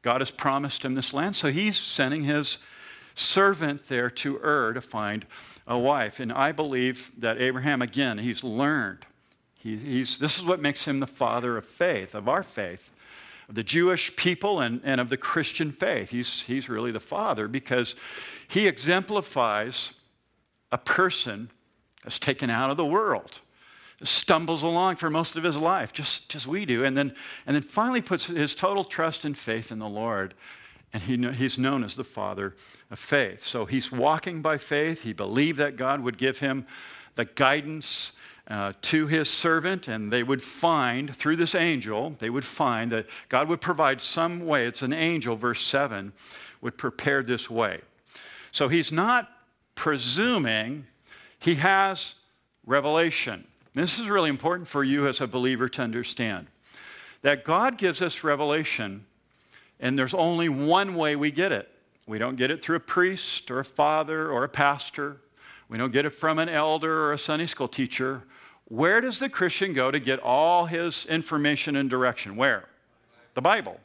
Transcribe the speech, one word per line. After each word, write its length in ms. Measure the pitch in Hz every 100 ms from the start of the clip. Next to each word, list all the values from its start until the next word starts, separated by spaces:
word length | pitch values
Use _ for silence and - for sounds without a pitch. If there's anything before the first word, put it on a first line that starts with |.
God 180 | 123 123
has 100 | 135
promised 540 | - 147 135 143 -
him 100 | 135
this 180 | 131 127
land, 240 | 139 175 202
so 140 | 151
he's 260 | 143 214 196
sending 480 | - - 131 156
his 340 | 143 147 143 - - - - - -
servant 760 | - - 196 196 190 156 143 -
there 220 | 127 120
to 280 | - 147 135
Ur 320 | 151 147 113
to 60 | 117
find 460 | - 113 104 107 - - - - -
a 120 | 120
wife. 420 | 127 143 110 -
And 120 | 120
I 200 | 123 139
believe 580 | 147 151 131 127 127 - -
that 220 | 117 113
Abraham, 420 | 127 127 135 139
again, 360 | 120 117 135 107
he's 260 | 120 104
learned. 600 | 127 110 143 151 104 87 - _ _ _ _
He, 220 | _ 113 107
he's, 420 | 139 127 127 -
this 200 | 151 -
is 60 |
what 160 | 175 180
makes 240 | 147 135
him 160 | - 139
the 60 | 135
father 500 | - 123 113 123 113
of 100 | -
faith, 480 | - 175 131 95
of 140 | 107 104
our 140 | 160
faith, 480 | 190 - 95 90 - _ - - - - -
of 60 |
the 100 | 107
Jewish 500 | 110 156 180 180 - -
people 440 | 175 175 202 190
and, 200 | 120 120
and 160 | 139 131
of 80 | 123
the 80 | 131
Christian 560 | - 165 147 - 156
faith. 380 | 143 - 135 95
He's, 320 | 120 123 -
he's 260 | - 131 127
really 240 | 110 120
the 80 | 110
father 480 | - 175 214 120 107
because 460 | 131 - 127 120 - - - - - -
he 200 | 185 208
exemplifies 1200 | - 139 180 180 208 - 143 117 104 113 127 - - _ _ _ _ _ _ _
a 80 | 120
person 720 | - - 185 - 127 101 113 _ _ _ _ _
that's 160 | - -
taken 320 | - 135 131
out 200 | 117 135
of 60 | 143
the 80 |
world, 560 | 156 180 214 117 - - _ _ - - - -
stumbles 600 | - - - 160 165 165
along 340 | 160 170 185 175
for 120 | 165
most 280 | 156 165 165
of 60 |
his 140 | 170 147
life, 360 | 160 185 113
just 420 | - 143 - -
as 120 | 156 123
we 200 | 180 196
do, 180 | 120
and 120 | 135 135
then, 180 | 143 135 - - -
and 100 | 147
then 60 |
finally 400 | 139 - 233 247
puts 240 | - 175 -
his 280 | 170 147
total 300 | - 190 202
trust 400 | 185 - 165 -
and 120 | 147 143
faith 360 | - 113 110
in 60 | 113
the 100 | 107
Lord, 460 | 104 113 104 95 - - - - - _
and 100 | 113
he 140 | 90 123
kn-, 180 | 123
he's 240 | 127 131 131
known 240 | 131 139
as 140 | 107 127
the 80 |
father 500 | 127 - 101 95 98 95 - - _
of 80 | 101
faith. 460 | - 143 113 92
So 200 | - 123
he's 260 | 104 135 -
walking 500 | 127 135 156 190 165
by 160 | 156 147
faith. 440 | - 147 156 165
He 100 | 117
believed 460 | 95 98 113 151 143
that 180 | 147 127
God 240 | 131 143
would 160 | 123 110
give 220 | 131 131
him 280 | 143 135 - - - - - -
the 80 |
guidance, 880 | 120 - 135 147 147 156 - - - - - - -
uh, 260 | 107 101 98
to 260 | - 160 151
his 200 | 160 147
servant, 600 | - 170 165 175 190 -
and 240 | 110 104
they 100 | 120
would 200 | 120 135
find, 760 | - - 170 160 127 120 143 131
through 180 | 151 160
this 200 | 170 185
angel, 580 | 170 147 110 107 147 143
they 100 | 117
would 140 | 123
find 480 | 131 - 139 113 117
that 140 | 113 107 - -
God 200 | 131 151
would 120 | 170
provide 400 | - 160 147 135
some 460 | - - 165 175 170
way. 200 | 147 120
It's 160 | 120
an 100 | 127
angel, 420 | 156 160 165 123
verse 300 | 113 120 113
seven, 480 | - 139 139 104 98 - - - - -
would 180 | 120 -
prepare 460 | 131 - 147 139
this 260 | 120 120 -
way. 300 | 113 110 85 - _ _ - - - -
So 160 | - 139
he's 240 | 165 160
not 360 | 156 208 247 220 - _ _ _
presuming, 1120 | - 151 143 120 147 233 240 127 110 110 147 135 _ _ - - _
he 180 | - 160
has 580 | 175 196 196 185 - - _ _ _ _
revelation. 840 | - 139 143 156 170 - - 95 - _ _
This 240 | 135 170 196
is 100 | 226
really 220 | 202 160
important 380 | 135 156 180 170
for 160 | 143
you 220 | 135 143 143
as 140 | 123
a 60 | 127
believer 420 | 127 127 127 123
to 140 | -
understand, 640 | 120 113 120 - 113 90 76 _ _ - - - - -
that 220 | 139 143
God 320 | 143 170 247 240
gives 240 | 190 151
us 220 | 180 -
revelation, 840 | 160 143 147 151 151 - 107 98 107 _ _ _ _ - _ _
and 180 | 127 139
there's 160 | 127
only 340 | 190 170 170 170
one 460 | 135 147 175 196
way 220 | 175 151 147
we 140 | 151
get 220 | 147 185
it. 160 | 117 - _ _ _ -
We 120 | 107
don't 180 | 117 127
get 140 | 127
it 120 | 156
through 140 | - 165
a 40 |
priest 680 | - - 180 190 - - -
or 80 | 127
a 60 |
father 680 | 135 - 147 156 151 156 156
or 140 | 127
a 40 | 139
pastor. 720 | - 143 143 - - 143 143 _ _ - - _
We 80 | 113
don't 160 | 127
get 140 | 120 147
it 40 |
from 280 | - 160 160
an 100 | 165
elder 560 | 160 156 156 160 156
or 80 | 151
a 60 | 147
Sunday 280 | - 156 165
school 220 | - 123
teacher. 540 | - 127 - 131 135 - - - - _
Where 320 | 113 160 214
does 180 | 254 233
the 100 | 269
Christian 460 | - 180 - 190
go 160 | 139 127
to 100 | 147
get 200 | 127 131
all 460 | 120 127 160 175 170
his 400 | 170 170 160 -
information 720 | 160 160 151 147 143 - 139
and 140 | 139
direction? 440 | 127 127 117 104
Where? 300 | 104 135 107 - _ _ _ _ _ _
The 80 | -
Bible. 360 | 143 214 101 87